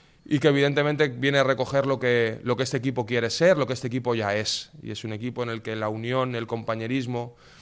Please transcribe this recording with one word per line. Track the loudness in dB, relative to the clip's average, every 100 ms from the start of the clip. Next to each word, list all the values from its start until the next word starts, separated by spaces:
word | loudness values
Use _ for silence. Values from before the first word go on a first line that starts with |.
| _ _ -2
y | 2
que | 4
evidentemente | 4 4 2 2 2 0
viene | 2 2 4
a |
recoger | 4 2 0 0 2
lo | 2
que, | 2 4 2 0
lo | -2 0
que |
este | 0 -2
equipo | -2 -2 0
quiere | 0 0
ser, | 4 4 4
lo | 2
que |
este | -2 -4
equipo | -4 -2 0
ya | 0 0
es. | -2 -4 -6 -14
Y | -12
es | -10
un | -8
equipo | -6 -6 -6
en | -6
el | -6
que | -6 -4
la | -4
unión, | -4 -2 -2 -2 -2
el | -4
compañerismo, | -6 -4 -4 -2 -2 -2 -4 -6 -12 -20 -20